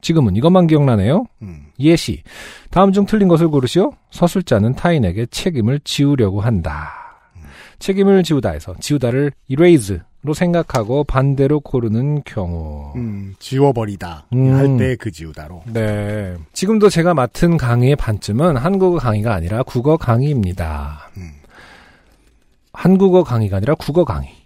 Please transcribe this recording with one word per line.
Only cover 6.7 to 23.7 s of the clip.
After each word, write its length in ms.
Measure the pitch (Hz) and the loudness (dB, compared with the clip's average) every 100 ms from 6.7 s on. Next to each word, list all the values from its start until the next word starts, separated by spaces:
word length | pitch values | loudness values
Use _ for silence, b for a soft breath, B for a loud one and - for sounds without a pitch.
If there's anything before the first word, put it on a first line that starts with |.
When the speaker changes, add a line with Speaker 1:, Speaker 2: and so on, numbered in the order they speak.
| 76 78 B B B B B | -8 -12 B B B B B
Speaker 2:
음. 40 | B B B B | B B B B
Speaker 1:
책임을 440 | - 196 196 190 | -4 2 4 4
지우다 280 | 175 147 110 | 4 0 0
해서 240 | 78 - 87 | -6 -10 -12
지우다를 520 | - 147 123 127 143 - _ | -4 -2 0 0 -2 -6 _
erase로 880 | 135 175 165 98 92 - _ 139 | 4 6 6 2 -8 -8 _ -8
생각하고 680 | 151 180 170 156 127 104 135 | -2 0 0 0 -2 -2 -2
반대로 560 | 147 131 135 135 135 151 | 0 0 0 2 0 0
고르는 600 | - 131 117 113 139 147 - | -2 -4 -2 -2 -2 -4 -6
경우. 680 | - 87 85 78 76 73 92 | -8 -6 -6 -8 -12 -12 -10
Speaker 2:
음, 380 | 117 101 98 98 | -8 -10 -12 -16
지워버리다. 880 | - 131 143 120 110 98 90 80 _ | -8 2 2 2 -4 -6 -10 -14 _
Speaker 1:
음. 200 | 123 131 | 0 2
Speaker 2:
할 220 | 135 139 131 | 4 4 2
때 200 | 98 120 | 0 -2
그 140 | 113 | -8
지우다로. 520 | 82 80 76 80 87 95 | -12 -16 -14 -16 -16 -8
Speaker 1:
네. 600 | 113 107 104 104 107 98 87 80 | -4 -2 -4 -6 -6 -8 -12 -14
지금도 380 | - 190 220 202 | -6 -2 2 4
제가 240 | 165 165 | 4 2
맡은 420 | 160 123 - 175 165 | 2 -2 0 0 2
강의의 400 | 123 120 127 143 | 0 2 2 2
반쯤은 640 | - 104 - 110 175 135 | -2 -4 -4 0 0 0
한국어 400 | 147 196 185 170 | 0 2 2 0
강의가 340 | 120 107 110 | 0 -2 -2
아니라 300 | 98 85 110 | -2 -4 -4
국어 340 | 135 123 127 160 | -4 -2 0 0
강의입니다. 1120 | - 117 143 139 92 90 80 76 71 76 - - | 2 2 2 0 -2 -4 -6 -6 -8 -12 -18 -18
Speaker 2:
음. 140 | 87 73 b b b b b b b b b _ _ _ _ | -18 -20 b b b b b b b b b _ _ _ _
Speaker 1:
한국어 480 | - 170 190 196 180 | -2 2 4 4 4
강의가 320 | 165 117 107 98 | 2 0 0 -2
아니라 180 | 110 | -2